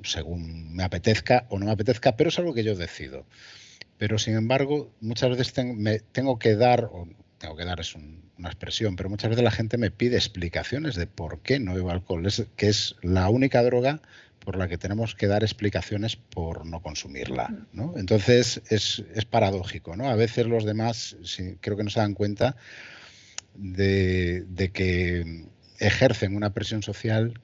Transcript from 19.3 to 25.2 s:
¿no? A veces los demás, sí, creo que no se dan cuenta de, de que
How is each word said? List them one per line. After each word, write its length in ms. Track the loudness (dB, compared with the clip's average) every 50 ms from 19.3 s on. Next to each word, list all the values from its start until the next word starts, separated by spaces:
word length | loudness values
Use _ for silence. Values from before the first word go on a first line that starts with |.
| 2 2 4 4 2 0 -4 -6 -8 -10 -12 -10 -8 -4
¿no? 120 | -2 0
A 60 | 2
veces 320 | 2 2 2 2 0 0 2
los 160 | 2 0 0
demás, 500 | 0 -2 -2 -2 -2 -2 -4 -8 -12 -14 -14 -14
sí, 340 | -12 -10 -8 -8 -10 -10 -8
creo 140 | -6 -4 -4 -2
que 60 | -2
no 40 | -2
se 100 | 0 0
dan 120 | 0 0 0
cuenta 420 | 0 -2 -2 0 0 0 0 0 -4 -12 -20 -20 -18 -18 -18 -20 -20 -20 -20 -20 -20 -20 -20 -18 -18 -18 _ -14
de, 920 | -12 -10 -6 -2 2 2 4 4 4 4 4 4 2 2 2 0 -2 -4 -6
de 220 | -4 -2 -2 -2
que 720 | 0 0 0 2 2 2 2 0 0 -2